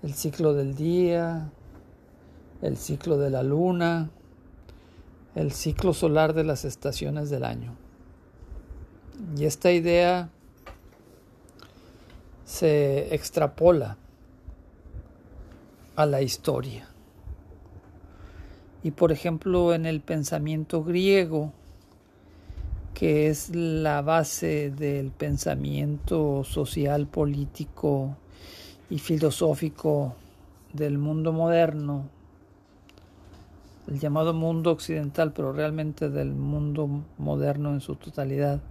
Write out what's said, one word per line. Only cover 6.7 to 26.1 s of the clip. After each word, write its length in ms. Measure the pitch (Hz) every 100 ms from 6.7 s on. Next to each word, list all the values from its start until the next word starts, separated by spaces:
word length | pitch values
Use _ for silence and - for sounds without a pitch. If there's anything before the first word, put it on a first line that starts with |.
| - 139 131 143 147 147
del 160 | 139 123
año. 300 | 117 117 120 - - - - - - - - - - - - - - 196 143
Y 80 | 151
esta 260 | 143 180
idea 580 | 175 170 170 175 180 170 - - - - - - - - - - - - - - - - - - - - -
se 720 | - - 165 147 143 139 -
extrapola 840 | 156 - - 143 - 170 165 110 104 - - - - - - - - - - - - - - - - - - - -
a 100 | 151
la 160 | 139
historia. 680 | 135 - - 131 131 110 - - - - - - - - - - - - - - - - - - - -
Y 80 | 165
por 220 | 147 170
ejemplo, 600 | 151 175 160 190 180 175
en 120 | 165 160
el 160 | 156
pensamiento 840 | - 160 143 156 151 156 151 170
griego, 680 | 156 175 190 196 175 156 151 - - - - - _ _ - - - - - - -
que 360 | - 165 151 151
es 260 | 147 - 170
la 460 | 170 156 156 147
base 680 | 143 165 151 - 165 151 143
del 400 | 139 147 143 135
pensamiento 1300 | - 147 143 - 139 143 143 147 147 -